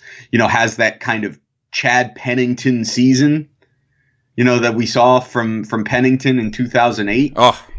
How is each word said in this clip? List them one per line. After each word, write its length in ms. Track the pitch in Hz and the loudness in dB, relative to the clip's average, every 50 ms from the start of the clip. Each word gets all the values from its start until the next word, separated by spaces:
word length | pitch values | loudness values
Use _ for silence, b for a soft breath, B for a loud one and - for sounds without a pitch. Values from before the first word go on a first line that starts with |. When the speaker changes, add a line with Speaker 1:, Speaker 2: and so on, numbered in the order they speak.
| B B B B B B - | B B B B B B -4
Speaker 1:
you 60 | 107 | -2
know, 100 | 110 101 | -2 0
has 280 | - 117 117 110 110 | 0 0 0 -2 -2
that 220 | - 113 107 - - | -2 -2 -2 -2 -4
kind 240 | - - 117 110 104 | -6 -6 -4 -4 -6
of 140 | 98 73 - _ _ _ _ _ _ | -8 -10 -12 _ _ _ _ _ _
Chad 440 | - - - 127 120 123 127 123 - | -8 -4 -2 0 0 0 -2 -2 -6
Pennington 680 | - - 127 123 127 127 123 123 123 - 135 127 120 113 | -12 -8 -4 -2 -2 -2 -2 -2 -2 -2 -2 -2 -2 -2
season, 640 | 107 - 123 123 131 131 127 143 147 151 156 151 - _ _ _ _ _ _ _ _ _ _ _ _ _ _ _ _ _ | -4 -2 0 2 2 4 4 2 2 2 0 -4 -8 _ _ _ _ _ _ _ _ _ _ _ _ _ _ _ _ _
you 80 | - 120 | 0 2
know, 140 | 127 123 120 | 2 2 2
that 160 | 117 120 110 | 0 -2 -2
we 120 | 113 120 | -2 -4
saw 340 | 117 - 131 120 127 127 127 | -2 0 2 4 4 4 2
from, 440 | 123 - - 123 117 113 110 110 104 | 0 -2 -6 -4 -4 -4 -4 -6 -8
from 200 | - - 113 107 | -6 -6 -6 -4
Pennington 540 | - - - 127 127 131 131 - 139 127 123 | -2 -2 0 2 2 2 2 2 2 2 2
in 120 | 110 107 | 0 -2
two 180 | 107 - 123 117 | -4 -4 -4 -2
thousand 400 | - 123 120 120 107 107 104 101 | 0 2 2 2 0 -2 -4 -2
eight. 240 | 104 123 147 147 - | 0 0 0 0 2
Speaker 2:
Oh, 280 | - 120 123 - - - - - | 4 4 4 4 2 -4 -16 -14